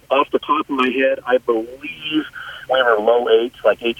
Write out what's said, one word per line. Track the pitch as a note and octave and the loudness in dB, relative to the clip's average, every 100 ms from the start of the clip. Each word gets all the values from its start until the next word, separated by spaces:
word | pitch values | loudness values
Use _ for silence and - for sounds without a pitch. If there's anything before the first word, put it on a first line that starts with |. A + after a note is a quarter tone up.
| - | 0
off | C3+ D3+ | -2 0
the | - | -2
top | - D#3 | -2 -2
of | - | -2
my | C#3 B2+ | -2 0
head, | B2+ C3+ C3+ B2 | 2 0 0 0
I | B2+ | 0
believe | - A2+ A#2 C3 D3 - D#3 D#3 C#3+ - - - - | 0 -2 -4 -10 -14 -12 -4 -4 -4 -10 -16 -16 -4
we | C3 | 0
were | B2 A2 | 2 2
low | A2+ A#2+ A#2 | 4 2 4
eights, | A2+ A#2+ - | 2 2 0
like | A2 G#2 | 0 0
eight | A#2+ A#2 | -2 -6